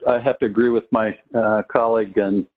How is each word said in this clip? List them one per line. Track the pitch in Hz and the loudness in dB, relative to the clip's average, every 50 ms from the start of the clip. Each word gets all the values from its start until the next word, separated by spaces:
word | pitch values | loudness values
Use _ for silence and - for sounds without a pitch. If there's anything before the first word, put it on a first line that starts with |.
| - | -2
I, | 127 123 | 0 0
I | 120 | 0
have | 120 139 123 - | 0 -2 -2 0
to | 135 | -2
agree | 110 101 113 123 120 | -2 0 2 2 2
with | 117 110 - - | 2 0 -2 -2
my, | 120 113 110 107 92 - _ _ - | -2 -2 -2 -2 -4 -8 _ _ -4
uh, | 117 113 107 107 107 104 - | -2 0 0 0 0 -2 0
colleague | - 127 117 113 113 113 107 98 92 | 0 0 2 2 2 0 0 -2 -2
and | 107 101 98 101 98 92 - _ | -2 0 0 0 -2 -4 -6 _